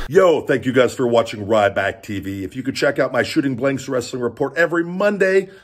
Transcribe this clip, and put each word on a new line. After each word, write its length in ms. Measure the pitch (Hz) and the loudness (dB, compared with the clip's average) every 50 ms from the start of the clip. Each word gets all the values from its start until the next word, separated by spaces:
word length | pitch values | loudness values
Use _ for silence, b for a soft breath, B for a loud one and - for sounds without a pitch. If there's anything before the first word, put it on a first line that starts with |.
| B B | B B
Yo, 320 | 139 190 190 180 156 123 - | 4 4 6 6 4 2 2
thank 220 | - 143 127 - | 0 -2 0 0
you 60 | 131 | 0
guys 240 | 117 131 123 117 - | 2 4 2 2 2
for 100 | - 131 | 0 -2
watching 400 | 120 117 117 113 113 - 107 104 | 2 2 2 2 0 -4 -8 -2
Ryback 580 | 95 110 107 104 101 95 104 98 98 95 - - | 0 2 4 4 4 2 2 -2 -2 -4 -6 -10
T 180 | - 104 98 | -10 -8 -8
V. 240 | 87 98 98 98 95 | -6 -6 -8 -6 -8
If 100 | 90 - | -10 -8
you 80 | 131 117 | -8 -6
could 140 | 135 - - | -6 -4 -2
check 220 | 156 143 131 - | 0 -2 0 0
out 120 | 135 127 | -2 -2
my 100 | 131 120 | 0 -2
Shooting 360 | 120 - - 160 139 139 131 113 | -2 0 0 0 0 0 -2 -2
Blanks 320 | 131 139 139 127 - - | -2 -2 -2 -2 -6 -4
Wrestling 320 | 139 123 117 - - 123 | -4 -4 -4 -4 -6 -4
Report 340 | 120 117 110 - 143 135 135 | -4 -4 -4 -4 -4 -4 0
every 300 | 165 170 156 165 170 170 | 0 0 0 0 -2 -2
Monday 640 | 170 180 185 208 208 208 190 190 190 190 196 185 190 B B | -2 -2 0 0 0 2 2 2 2 4 2 0 0 B B